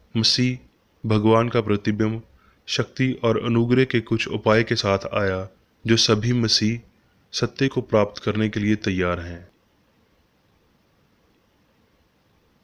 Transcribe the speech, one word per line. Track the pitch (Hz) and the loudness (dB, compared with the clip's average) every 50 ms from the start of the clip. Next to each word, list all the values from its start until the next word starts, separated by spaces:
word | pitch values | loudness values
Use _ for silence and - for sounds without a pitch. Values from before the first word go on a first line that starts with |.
| _ _ - | _ _ -2
मसीह | 113 110 - - - 123 127 127 127 - _ _ _ _ _ _ _ - | 0 0 0 0 0 0 -2 -2 -6 -12 _ _ _ _ _ _ _ -2
भगवान | 113 107 107 104 110 110 113 117 120 | 0 0 4 4 6 4 4 4 2
का | 117 120 | 0 -2
प्रतिबिंब, | 104 104 104 101 - 113 107 104 110 110 110 113 110 _ _ _ _ _ _ _ _ | 0 0 -2 -2 -2 -2 -2 0 -2 -2 -2 -6 -10 _ _ _ _ _ _ _ _
शक्ति | - - - 123 - - - 131 131 123 - - | -6 -4 -4 -4 -6 -4 -4 -2 -2 -2 0 0
और | 113 110 107 - | 0 0 0 0
अनुग्रह | 120 117 117 117 120 123 131 131 | 0 0 2 2 4 4 2 2
के | 127 - 117 | 2 0 -2
कुछ | 113 - 117 110 - | -2 -2 -2 -2 -2
उपाय | - - 110 - 113 107 113 117 | -4 -6 -2 2 2 2 2 2
के | - 117 | 0 -2
साथ | 110 - 101 98 95 - - - | -2 0 0 0 0 -2 -4 -4
आया, | 107 101 98 92 92 95 95 - _ _ _ _ _ - | -2 -2 -2 -2 -4 -6 -10 -14 _ _ _ _ _ 0
जो | 113 113 | 2 2
सभी | 110 - - 110 107 104 120 123 | 2 4 2 2 2 2 0 0
मसीह | 123 113 107 - - 110 107 117 117 - _ _ _ _ _ _ _ _ _ | 0 0 0 0 0 0 -2 -2 -4 -10 _ _ _ _ _ _ _ _ _
सत्य | - - 123 113 - - 139 | -6 -4 -4 -4 -2 -2 -2
को | 135 - 131 | -2 -2 -4
प्राप्त | - - 113 107 104 101 - - - | -2 2 2 2 2 2 -2 -6 -6
करने | 110 104 107 110 107 | -4 -2 0 -2 -2
के | 104 107 | -2 -2
लिए | 101 104 107 | 0 0 0
तैयार | 104 - 104 95 90 90 87 87 87 | 0 0 -2 -2 0 -2 -2 -2 -4
हैं। | 85 85 85 85 90 - _ _ _ _ _ _ _ _ _ _ _ _ _ _ _ _ _ _ _ _ _ _ _ _ _ _ _ _ _ _ _ _ _ _ _ _ _ _ _ _ _ _ _ _ _ _ _ _ _ _ _ _ _ _ _ _ _ _ _ _ _ _ | -6 -10 -12 -14 -16 -20 _ _ _ _ _ _ _ _ _ _ _ _ _ _ _ _ _ _ _ _ _ _ _ _ _ _ _ _ _ _ _ _ _ _ _ _ _ _ _ _ _ _ _ _ _ _ _ _ _ _ _ _ _ _ _ _ _ _ _ _ _ _